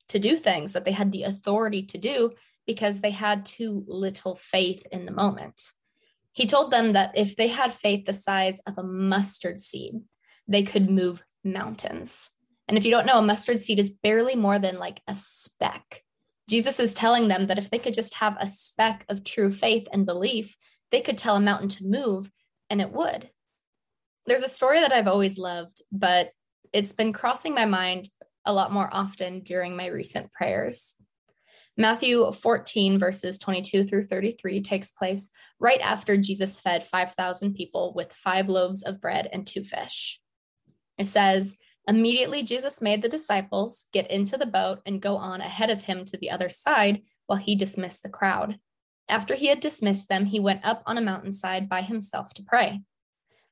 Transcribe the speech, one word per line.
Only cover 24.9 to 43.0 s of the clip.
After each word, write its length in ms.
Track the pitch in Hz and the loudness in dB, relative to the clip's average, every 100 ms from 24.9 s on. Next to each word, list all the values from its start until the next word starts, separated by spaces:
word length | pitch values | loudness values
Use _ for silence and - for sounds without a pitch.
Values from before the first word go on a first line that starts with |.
I've 140 | 254 202 | 4 4
always 320 | 196 196 190 | 4 2 0
loved, 420 | 180 175 170 - - | -6 -8 -10 -16 -12
but 380 | 196 185 180 175 - _ _ _ | 0 4 4 2 -4 _ _ _
it's 220 | 208 202 | -2 0
been 180 | - 220 | 0 -2
crossing 440 | 208 240 262 320 277 | 0 -2 -2 -2 2
my 100 | 214 | 2
mind 420 | 190 185 185 202 _ _ _ - | 2 0 -4 -8 _ _ _ 0
a 80 | |
lot 180 | 196 - | 2 2
more 180 | 202 190 | 0 0
often 460 | 196 196 - 180 185 | -2 -4 -4 -8 -8
during 360 | 185 180 180 175 | -6 -4 -4 -6
my 120 | 180 | -8
recent 440 | 170 - - - | -8 -6 -8 -8
prayers. 640 | - 175 95 - - - - _ _ _ _ _ _ _ - | -6 -2 -2 -2 -4 -6 -8 _ _ _ _ _ _ _ 2
Matthew 520 | 220 233 254 240 220 | 2 4 4 4 2
fourteen, 640 | 196 233 226 - 220 196 196 | 2 0 0 0 2 4 4
verses 400 | 185 190 185 185 | 2 -2 -6 -6
twenty-two 460 | - 185 196 196 196 | -2 -2 0 2 2
through 180 | 202 | 0
thirty-three 580 | 202 185 202 233 185 196 | -2 -2 -2 -4 -4 -4
takes 300 | 202 196 196 | -2 -4 -4
place 380 | - 185 196 196 _ - - | -6 -4 -4 -8 _ -20 0
right 220 | 240 262 | 2 4
after 380 | - 202 - 202 | 2 -2 2 2
Jesus 420 | 196 196 190 - | 2 0 -4 -2
fed 240 | 185 175 | 0 -2
five 300 | - 185 180 | -2 -2 -2
thousand 400 | - 185 180 202 | -2 -4 -2 -4
people 400 | 196 175 180 180 175 | -4 -6 -4 -4 -4
with 160 | 170 | -8
five 380 | - 190 190 196 | -6 -2 0 2
loaves 340 | 190 180 190 | 2 0 -2
of 160 | - 196 | -8 -6
bread 300 | 175 - - | -4 -2 -4
and 160 | 190 202 | -8 -8
two 160 | 196 | -10
fish. 560 | 196 - - - - - _ _ _ _ _ _ _ - | -8 -8 -8 -8 -10 -12 _ _ _ _ _ _ _ -6
It 80 | 196 | 0
says, 500 | 208 196 190 196 - _ _ - | 4 6 4 0 -6 _ _ 2
"Immediately 560 | 220 226 247 254 294 | 4 4 2 0 -2
Jesus 380 | 233 247 277 - | -4 -4 -2 -2
made 200 | 208 208 | 0 0